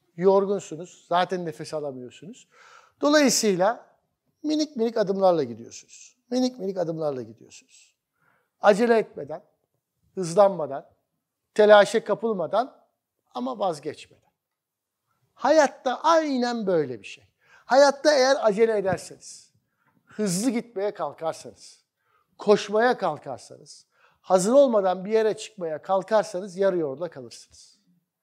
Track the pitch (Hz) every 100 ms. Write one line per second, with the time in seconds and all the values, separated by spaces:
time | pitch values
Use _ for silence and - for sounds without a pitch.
0 | _ - 185 196 196 202 - 156 180 -
1 | - 170 180 185 165 147 151 156 147 131
2 | 123 - 160 247 _ _ - - _ _
3 | 285 302 269 - 214 180 190 247 - _
4 | _ _ _ _ 302 302 302 233 226 226
5 | 190 196 190 165 127 113 113 - - -
6 | - _ _ 247 254 175 190 185 165 160
7 | 151 131 113 110 - - _ _ _ _
8 | _ _ _ _ _ _ 202 196 233 226
9 | 208 - 156 165 _ _ _ _ _ _
10 | _ - 170 175 196 175 143 139 - _
11 | _ _ _ _ _ - 208 208 202 226
12 | 220 196 226 196 151 196 269 - _ _
13 | _ _ _ 247 254 226 196 151 147 120
14 | - _ _ _ _ _ _ _ _ _
15 | _ _ _ _ 254 311 277 - 262 240
16 | 311 330 311 254 240 233 190 170 135 113
17 | 95 - _ _ _ _ - 254 285 285
18 | 311 294 254 277 220 202 226 214 185 175
19 | - 139 - - _ _ _ _ _ _
20 | _ - 208 175 247 226 - 190 208 202
21 | 151 131 160 147 127 98 - - _ _
22 | _ _ _ - - 208 - 214 247 233
23 | 185 147 143 117 - 127 - - _ _
24 | _ _ - 185 190 269 269 220 190 185
25 | 185 220 220 185 - - 165 151 - 190
26 | 180 214 190 180 202 175 196 185 151 135
27 | 170 143 120 - - _ - _ _ _
28 | _ _